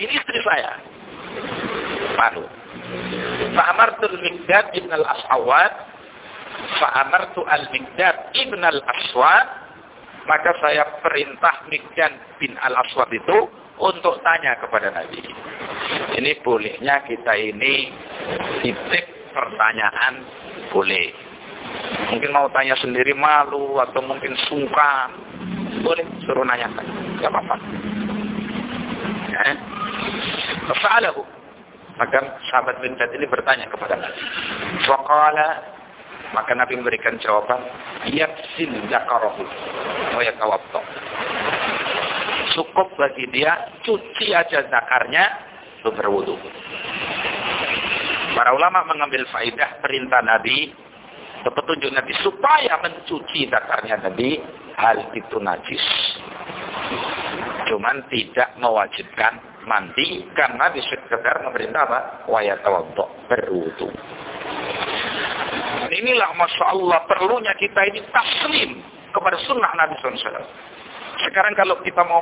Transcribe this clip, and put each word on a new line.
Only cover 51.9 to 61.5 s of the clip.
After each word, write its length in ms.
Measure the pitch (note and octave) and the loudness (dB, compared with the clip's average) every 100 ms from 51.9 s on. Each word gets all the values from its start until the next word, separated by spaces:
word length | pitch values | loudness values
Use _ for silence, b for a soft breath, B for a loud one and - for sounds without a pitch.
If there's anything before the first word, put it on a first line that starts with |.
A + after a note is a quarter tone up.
Nabi 220 | - - - | -2 -2 0
supaya 560 | - - - D#4 C4 D#3+ | -2 2 6 6 4 0
mencuci 720 | E3+ E3 - D#3 - D#3+ B2+ | -2 -6 -8 -8 -4 -2 2
zakarnya 480 | B2 - A#2+ A2 G#2+ | 0 2 -2 0 -2
Nabi, 400 | F#2+ F#2 B2 D3+ - - - - | -2 0 0 0 -6 -14 -12 2
hal 320 | A2 G#2+ A2+ | 4 4 0
itu 240 | A2 - A2+ | -10 -6 -4
najis. 460 | G2+ F2 - G#2 - - - - - - - - F#2 F2 - F2+ - - - - - - - | -2 -2 -4 -2 0 2 0 -4 -10 -14 -12 -10 -10 -8 -6 -6 -6 -6 -6 -6 -6 -6 -2
Cuman 360 | A#2+ A2+ C#3 - | 0 0 -2 -2
tidak 440 | B2 G#2 - B2 - | -4 -2 0 0 2
mewajibkan 800 | A#2+ A2 G2 - - - A2+ - - - | 2 4 2 -2 -8 0 2 0 -8 -12
mandi 640 | - G#2+ F#2 - C#3 F#2 - - | -2 0 0 -2 -2 -4 -6 0
karena 320 | C3+ A#2+ D#3+ C#3 | 0 2 0 0
disekedar 640 | - A#2 - A2+ B2 B2 | -6 -6 -4 -2 0 0
memerintah 480 | C3+ | -2